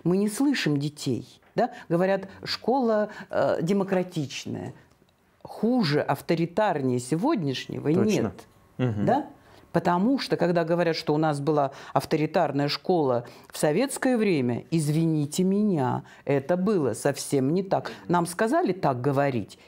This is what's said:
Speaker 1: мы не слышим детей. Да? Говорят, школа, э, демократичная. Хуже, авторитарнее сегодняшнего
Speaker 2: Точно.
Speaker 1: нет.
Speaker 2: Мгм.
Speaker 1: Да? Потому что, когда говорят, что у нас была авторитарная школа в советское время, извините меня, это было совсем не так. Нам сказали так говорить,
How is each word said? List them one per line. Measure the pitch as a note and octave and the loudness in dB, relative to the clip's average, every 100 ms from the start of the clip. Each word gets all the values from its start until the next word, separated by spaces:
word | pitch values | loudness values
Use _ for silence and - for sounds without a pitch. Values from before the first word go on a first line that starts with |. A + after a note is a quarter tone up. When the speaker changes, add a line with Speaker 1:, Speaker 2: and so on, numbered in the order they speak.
Speaker 1:
мы | E3 F#3 | 0 2
не | G#3 | 0
слышим | G#3 C#4 B3+ - D3 | 2 0 2 0 0
детей. | D3 D3 - A#2 - - _ - | -2 -6 -4 -4 -6 -20 _ -2
Да? | A#3+ - - | -2 -2 -4
Говорят, | E3+ F#3+ G3 F#3+ - | 0 2 0 -4 -12
школа, | - - - C4 A#3 A3 G#3 - - | -10 -6 0 0 2 2 0 -6 -6
э, | - C3+ G2+ | 0 0 0
демократичная. | E3 G3+ F#3+ F#3+ F3+ - C3+ - - B2 C3 - - _ _ _ _ _ | 0 0 0 -2 -2 -4 -6 -8 -8 -8 -8 -12 -20 _ _ _ _ _
Хуже, | - - A3 B3+ F3 D3 | -18 -4 0 2 2 2
авторитарнее | - C#3+ - E3+ E3+ E3+ G#3+ D#3 C3 B2 | 0 -2 0 0 0 0 0 2 0 -2
сегодняшнего | A#2+ D#3+ B3 D#4+ C#3+ B2+ - - B2+ | -2 -2 0 0 -2 -4 -6 -6 0
Speaker 2:
Точно. | E3 | 2
Speaker 1:
нет. | G#3+ F3+ A2+ - - _ _ - | 4 2 0 -4 -18 _ _ -2
Speaker 2:
Мгм. | B2+ G#2 G#2 | -2 0 2
Speaker 1:
Да? | B3+ - - - - - | 2 0 -14 -20 -20 -4
Потому | E3+ E3+ F3 G#3 C#4 | -2 2 2 2 0
что, | - - | 0 0
когда | F3 F3 | 2 2
говорят, | D#3+ E3+ E3+ D#3+ | 2 2 2 0
что | - | 0
у | D3+ | 2
нас | D#3+ C#3+ | 2 0
была | C#3+ D3+ C#3 - - | 0 2 0 -2 -2
авторитарная | - - D#3+ D#3 F#3 D#3 C#3 C#3+ | -2 0 0 0 0 0 0 -2
школа | - - F#3 C#3 A#2+ A#2+ - - | -4 0 2 2 0 -2 -16 -18
в | - | -2
советское | D#3+ D3+ C#4 - C4+ B3 | 0 2 0 0 0 2
время, | G#3+ D#3+ B2 A2+ - | 2 2 0 -2 -2
извините | E3 D3 D3+ E3 D#3 D3 - | -2 0 2 2 0 -2 0
меня, | F#3 G3 G#3+ E3+ B2+ B2+ - - - | 0 2 2 2 0 -2 -6 -14 -2
это | C#3 C3+ F3+ | -2 2 0
было | F#3 G3+ C3+ | 2 2 0
совсем | G#2+ D3 C3+ - C#3+ C3 | 0 -2 -2 -2 0 2
не | E3+ | 0
так. | G3 C#3 - - - | 0 -2 -2 -12 0
Нам | F3 E3+ | 0 0
сказали | - A3 D#4+ F4 | -2 0 2 0
так | F#3 D3+ B2+ | 0 -2 0
говорить, | B2+ C3+ C#3+ B2 - - | 0 2 2 0 -6 -12